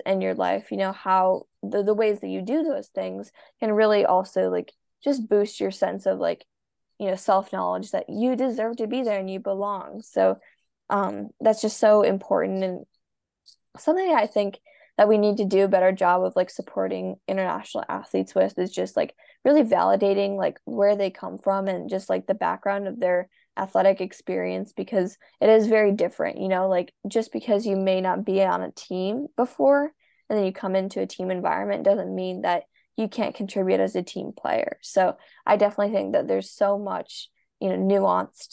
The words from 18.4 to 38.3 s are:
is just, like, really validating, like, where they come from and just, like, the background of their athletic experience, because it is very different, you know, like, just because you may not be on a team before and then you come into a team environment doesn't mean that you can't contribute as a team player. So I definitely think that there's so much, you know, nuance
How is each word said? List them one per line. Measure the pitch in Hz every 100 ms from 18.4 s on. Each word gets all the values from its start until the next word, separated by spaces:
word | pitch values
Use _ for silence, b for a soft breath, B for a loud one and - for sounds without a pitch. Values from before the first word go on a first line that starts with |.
| 190 -
is | 185
just, | - 190 -
like, | 160 - b b
really | - 294
validating, | 226 185 185 196 202 196 202 196
like, | 175 -
where | - 233 202 208
they | 196
come | 190 190 185
from | - 196 196
and | 185 180
just, | 190 -
like, | 185 -
the |
background | - 170 185 202 202 196
of | 233
their | 185 180 185 _ _ -
athletic | 190 190 190 190
experience, | 185 - - 185 180 185 202
because | - 185 208 185 - b b
it | 208
is | 220 214
very | 220 208
different, | 202 175 - - -
you | 190
know, | 185 190
like, | 180 175 _ 196
just | 226 226
because | 226 - 208 226
you | 196
may | 190 185
not | 185 185
be | 208 190
on | 190 180
a | 185
team | - - 185 190 233 285 -
before | 247 - 269 285 294 - _ _ _
and | 214
then | 190
you |
come | 190 196 190
into | 190 190
a | 190
team | - 185
environment | 185 175 170 202 202
doesn't | 175 202 185 190
mean | 185 185
that | - 175 - _ _ -
you | 220
can't | - 214 -
contribute | 196 202 190 190
as | 190 185
a |
team | 180 - -
player. | - - 113 - -
So | - - 185 - b b -
I | 208
definitely | 208 202 208
think | 208 196
that | 214 156
there's | 190 190
so | - 202 202
much, | 202 185 165 - - _ _ _
you | 190
know, | 185
nuance | 190 196 190 180 190